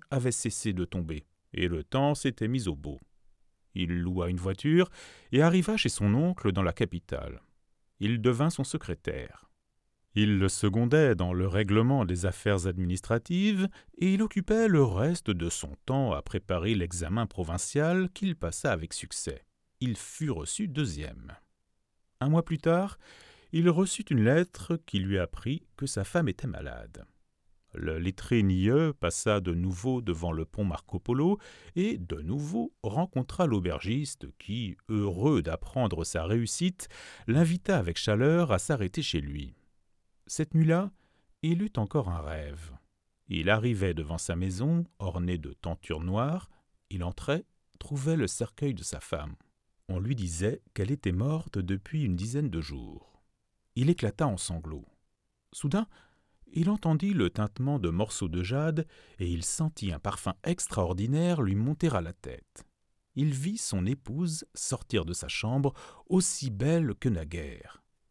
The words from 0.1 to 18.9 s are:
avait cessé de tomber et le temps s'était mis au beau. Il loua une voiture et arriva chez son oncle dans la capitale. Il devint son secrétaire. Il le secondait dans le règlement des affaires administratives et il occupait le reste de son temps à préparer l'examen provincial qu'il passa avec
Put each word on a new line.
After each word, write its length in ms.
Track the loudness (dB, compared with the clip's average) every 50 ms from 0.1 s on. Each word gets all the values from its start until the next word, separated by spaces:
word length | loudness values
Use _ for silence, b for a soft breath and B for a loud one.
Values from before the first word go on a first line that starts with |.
avait 220 | -2 0 2 0 0
cessé 400 | 0 -2 -4 -4 -2 -2 -2 0
de 100 | 0 -2
tomber 420 | -2 -2 -4 -4 -4 -6 -8 -10 _ _ _ _ _ -4
et 160 | -2 -2 0
le 160 | 0 -2 -6
temps 300 | -2 0 2 2 2 2
s'était 340 | 2 0 -2 -2 -2 -2 0
mis 180 | 0 0 0
au 80 | -2 -4
beau. 240 | -4 -6 -10 -10 -12 -16 _ _ _ _ _ _ _ _ _ _ _ _ _ -6
Il 240 | -4 -2 -2 0 -2
loua 300 | -2 -2 -2 -2 -2 -2
une 80 | -2
voiture 520 | -2 -2 -4 -4 -2 0 2 4 4 4 2 B B B B B B B B
et 100 | 4 6
arriva 360 | 6 6 6 4 2 2 0
chez 100 | 0 0
son 260 | 0 0 2 2 4 4
oncle 360 | 4 4 2 0 0 0 0
dans 120 | 2 2 2
la 100 | 0 2
capitale. 680 | 0 -2 -2 -2 -6 -8 -6 -8 -8 -8 -10 -12 -14 -18 _ _ _ _ _ _ _ _ _ _ -2
Il 180 | 0 0 0 2
devint 300 | 4 2 4 4 2 0
son 160 | 0 -2 -4
secrétaire. 840 | -4 -4 -6 -6 -6 -8 -6 -6 -6 -6 -6 -8 -12 -16 -20 _ _ _ _ _ _ _ _ _ _ _ _ _ _ 2
Il 220 | 4 4 6 6
le 120 | 6 4 4
secondait 640 | 2 2 2 2 4 4 4 6 6 6 6 6 4
dans 160 | 4 2 0
le 160 | 0 0 0
règlement 560 | 2 2 2 2 4 4 6 6 6 4 4 2
des 220 | 2 0 0 0
affaires 420 | -2 -2 0 0 2 2 2 2
administratives 1000 | 0 0 0 0 0 0 -2 -2 0 0 0 0 0 0 2 2 4 4 2 2 0 B B B B B 0
et 140 | 2 2 4
il 80 | 2
occupait 460 | 2 0 0 -2 0 2 2 4 4
le 160 | 6 6 6 6
reste 480 | 6 4 2 2 2 0 0 0 0
de 180 | 0 0 0 -2
son 280 | -4 -4 -6 -8 -10 -8 -4
temps 260 | 0 0 2 2 0
à 100 | 0 -2
préparer 540 | -4 -4 -6 -4 -2 -2 -2 0 2 0 0
l'examen 500 | 0 0 -2 -4 -4 -4 -2 0 0 -2
provincial 840 | -2 -4 -6 -4 -4 -4 -4 -4 -2 -2 0 0 2 2 0 -2 -2 -4
qu'il 220 | -4 -4 -4 -4
passa 380 | -4 -4 -6 -4 -2 -2 -2 -2
avec 200 | -2 -4 -6